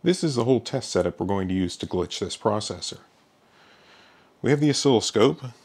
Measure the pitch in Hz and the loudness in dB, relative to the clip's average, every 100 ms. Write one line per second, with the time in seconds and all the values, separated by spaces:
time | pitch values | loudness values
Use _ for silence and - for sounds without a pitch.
0 | - 180 165 123 117 127 - - - 90 | 0 0 0 0 2 2 2 -6 -2 0
1 | 87 - 92 98 92 92 90 - - 92 | 0 -2 -4 -2 0 0 -2 -4 -6 -4
2 | 82 - 92 - 110 107 107 90 - - | -4 -6 -8 -2 -2 -2 -4 -10 -12 -14
3 | _ _ _ _ _ _ _ _ _ - | _ _ _ _ _ _ _ _ _ -20
4 | _ _ _ _ - 143 151 135 143 117 | _ _ _ _ 0 2 2 2 4 4
5 | - - 123 156 131 - | 2 2 2 2 -10 -16